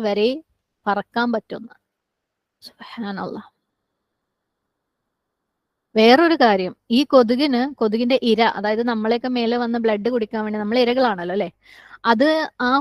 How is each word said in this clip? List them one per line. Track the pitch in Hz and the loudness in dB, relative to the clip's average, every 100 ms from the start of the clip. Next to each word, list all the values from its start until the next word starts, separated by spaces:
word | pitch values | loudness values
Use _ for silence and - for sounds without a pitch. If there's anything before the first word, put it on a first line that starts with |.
വരെ | 220 202 220 277 - _ _ _ - | 0 0 -2 -2 -10 _ _ _ -2
പറക്കാൻ | 202 - 233 240 | -2 -2 -4 -2
പറ്റുന്ന. | 226 - - 220 - _ _ _ _ _ _ _ _ | -4 -6 -14 -14 -20 _ _ _ _ _ _ _ _
സുബ്ഹാനല്ലാഹ്. | - _ - - 202 196 185 220 - _ _ _ _ _ _ _ _ _ _ _ _ _ _ _ _ _ _ _ _ _ _ _ _ | -20 _ -18 -12 -10 -8 -8 -10 -14 _ _ _ _ _ _ _ _ _ _ _ _ _ _ _ _ _ _ _ _ _ _ _ _
വേറൊരു | 220 220 269 339 330 | 4 6 6 6 4
കാര്യം, | 240 196 185 - _ | 4 2 -2 -10 _
ഈ | 233 | -2
കൊതുകിന്, | 285 269 233 247 302 247 262 | 4 4 4 2 0 -2 -4
കൊതുകിന്റെ | 277 220 220 247 262 | -4 -2 -2 0 0
ഇര, | 240 214 226 | 2 2 2
അതായത് | - 208 220 | 0 -2 -2
നമ്മളെയൊക്കെ | 240 226 214 240 254 | -2 -2 -2 -2 -2
മേലെ | 247 233 240 | -4 -2 -2
വന്ന് | 240 233 | -2 -2
ബ്ലഡ് | 226 214 208 | -2 -2 -2
കുടിക്കാൻ | 247 214 220 | -4 -4 -6
വേണ്ടി, | 214 214 | -6 -6
നമ്മൾ | 208 254 | -4 0
ഇരകളാണല്ലോ, | 240 247 247 190 175 | 0 0 0 -2 -4
അല്ലേ? | 190 175 - _ - - - | -4 -6 -8 _ -20 -20 -6
അത് | - 226 294 311 311 - | 0 2 2 2 -2 -4
ആ | 247 269 | -2 0